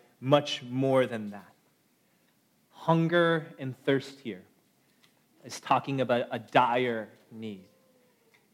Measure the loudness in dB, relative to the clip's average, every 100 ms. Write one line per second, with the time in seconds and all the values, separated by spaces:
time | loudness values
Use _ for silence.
0 | _ _ 2 2 2 -6 -6 -2 2 2
1 | 2 -2 -8 -12 -16 _ _ _ _ _
2 | _ _ _ _ _ _ _ -6 0 2
3 | 4 4 2 2 -4 -10 -10 -4 0 0
4 | -2 -12 -12 -12 -16 _ _ _ _ _
5 | _ _ _ _ -18 -14 0 0 2 -2
6 | 0 0 0 -6 0 4 4 2 0 -2
7 | -8 -14 _ -14 -12 -12 -16 _ _ _
8 | _ _ _ _ _